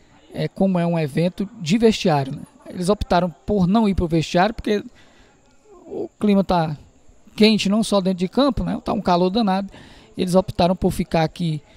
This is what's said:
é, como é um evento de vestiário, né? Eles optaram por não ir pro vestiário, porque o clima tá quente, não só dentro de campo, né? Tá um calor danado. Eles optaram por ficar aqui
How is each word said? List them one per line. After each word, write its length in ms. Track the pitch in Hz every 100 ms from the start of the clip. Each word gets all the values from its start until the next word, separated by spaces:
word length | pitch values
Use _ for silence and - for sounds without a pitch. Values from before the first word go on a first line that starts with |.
| _ _ -
é, 140 | - 156
como 280 | - 196 180
é 80 |
um 140 | 170 170
evento 500 | 151 - 180 - 196 -
de 180 | 151 220
vestiário, 540 | 226 208 185 143 135
né? 100 | 151 - _ -
Eles 200 | 190 180
optaram 440 | 214 - 175 180 - -
por 220 | 208 175
não 200 | 226 214
ir 60 |
pro 140 | 185 175
vestiário, 440 | 165 151 175 208
porque 300 | 226 - 208 240 - - _ _ _ _ _ 427 370 330
o 240 | - 339 -
clima 240 | 214 196
tá 340 | 185 175 160 147 - _ - - - -
quente, 320 | 214 214 190
não 160 | 214
só 160 | 214 202
dentro 180 | 185 180
de 100 | 185
campo, 360 | - 277 -
né? 160 | 170 -
Tá 80 | -
um 80 | 226
calor 300 | 190 175 185
danado. 400 | 214 202 190 196 - - - - -
Eles 160 | 185
optaram 400 | 185 - - 175
por 160 | 185 185
ficar 320 | 185 170 165
aqui 400 | 160 - 170 151 -